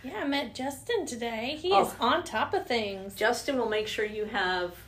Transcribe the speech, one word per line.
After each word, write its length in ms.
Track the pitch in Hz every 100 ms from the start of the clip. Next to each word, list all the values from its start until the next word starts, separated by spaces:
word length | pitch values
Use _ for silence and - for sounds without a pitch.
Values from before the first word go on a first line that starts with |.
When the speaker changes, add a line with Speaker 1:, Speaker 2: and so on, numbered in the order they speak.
Speaker 1:
Yeah, 180 | 262 415
I 20 |
met 300 | 285 277 233
Justin 500 | - 262 277 - 466
today. 540 | 311 233 233 226 240 302
He 100 | 359
Speaker 2:
Oh. 120 | 392 -
Speaker 1:
is 80 | -
on 240 | 240 320
top 300 | 339 220 294
of 120 | 392 -
things. 480 | 233 208 196 196
Speaker 2:
Justin 440 | - 214 240 - 262
will 100 | 220
make 180 | 214 214
sure 200 | - 214
you 180 | 214
have, 480 | 214 202 185 180 180 -